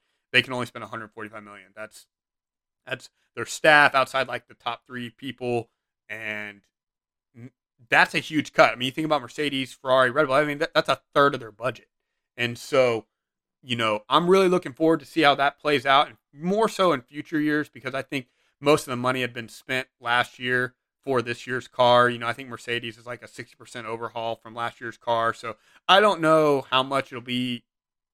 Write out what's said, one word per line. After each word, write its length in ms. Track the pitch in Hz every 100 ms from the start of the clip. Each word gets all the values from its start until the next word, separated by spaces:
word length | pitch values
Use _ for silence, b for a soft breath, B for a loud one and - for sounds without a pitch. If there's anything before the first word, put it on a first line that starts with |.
| _ _ _
they 100 | 127
can 100 | 135
only 140 | 127 120
spend 160 | 120
a 60 | 101
hundred 240 | 113 107
forty-five 320 | 113 107 110
million. 240 | 104 101 95 101
That's, 320 | 107 - _ _ _ _ _ _ _ _
that's 240 | - 127 - _ _ -
their 100 | 117
staff 480 | - 160 147 143
outside, 340 | 139 131 135 127
like, 180 | 123 _
the 80 |
top 280 | 117 123 117 -
three 240 | 123 120
people, 600 | - 135 123 123 120 113 _ _ _ -
and 520 | 110 110 107 104 101 _ _ _ _ _ _ _ 117
n-, 140 | 120 _ _ _ 120
that's 260 | 147 180
a 60 | 165
huge 320 | - 156 143
cut. 200 | - 131
I 40 | 113
mean, 100 | 127
you 60 |
think 140 | 160 156
about 160 | 147
Mercedes, 500 | 120 - 147 135 127
Ferrari, 380 | - 135 131 127
Red 160 | 131 147
Bull, 100 | 135
I 80 |
mean, 140 | 151 143
that, 140 | 165
that's 160 | 156 -
a 120 | 135 _
third 200 | 147 143
of 60 | 131
their 100 | 113
budget. 380 | 101 123 120 _ _ _ _ _ -
And 200 | 120 120
so, 500 | - 139 123 113 - _ _ _ _ _
you 140 | 135
know, 300 | 117 110 107 -
I'm 220 | 143 175
really 180 | 190 190
looking 240 | 180 156
forward 280 | 127 160 160
to 60 | -
see 160 | 165
how 120 | 143
that 240 | 135 143 -
plays 260 | 151 143
out, 220 | 135 139 151
and 100 | 110 _
more 360 | 139 175 202 220
so 240 | 208 185
in 80 | 135
future 400 | - 147 147 156
years, 280 | 151 151 147
because 240 | 123 131
I 100 | 135
think 260 | - 143 123 _ _ -
most 220 | 143 151
of 100 | -
the 40 | 123
money 260 | 123 127
had 100 | 123
been 160 | 120 113
spent 400 | - - 131 - _
last 380 | 120 120 117 -
year 360 | 127 127 123 _ _ _
for 180 | 135 127
this 240 | 120 120
year's 220 | - 127 -
car. 420 | - 123 123 123
You 100 | 120
know, 100 | 117
I 40 |
think 140 | 117 131
Mercedes 500 | 117 - 120 120 113
is, 80 | 117
like, 160 | 120
a 60 | 113
sixty 280 | - 117 _
percent 320 | 117 123 113
overhaul 480 | 113 113 117 113 113
from 180 | 113
last 260 | 117 117 -
year's 160 | 120 -
car. 380 | - 117 113
So 220 | - 117 107 b b -
I 100 | 190
don't 220 | 214 165
know 460 | 156 160 151 139 -
how 140 | 131
much 260 | 135 139 -
it'll 100 | 127
be 440 | 123 123 127 120 _ _ _ _ _